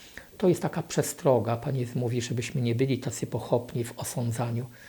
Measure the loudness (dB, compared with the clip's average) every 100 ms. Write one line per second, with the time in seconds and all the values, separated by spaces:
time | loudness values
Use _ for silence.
0 | -20 -18 -18 2 4 4 2 -2 -2 0
1 | 0 2 4 4 4 0 -2 -2 -2 -2
2 | 0 0 -2 -2 -2 0 0 2 2 2
3 | -2 -4 -4 -4 0 0 0 -4 -4 -6
4 | -6 -4 -2 -2 -2 -2 -6 -12